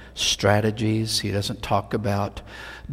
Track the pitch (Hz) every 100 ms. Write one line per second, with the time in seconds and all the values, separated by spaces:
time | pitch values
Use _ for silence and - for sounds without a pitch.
0 | - - - - 98 104 110 110 110 110
1 | 110 - 101 101 101 104 - 101 - 117
2 | 104 101 104 - - - - - -